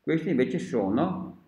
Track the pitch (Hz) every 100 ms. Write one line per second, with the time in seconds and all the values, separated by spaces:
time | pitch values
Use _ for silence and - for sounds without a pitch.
0 | - 160 180 139 127 175 - 120 95 113
1 | 180 131 - -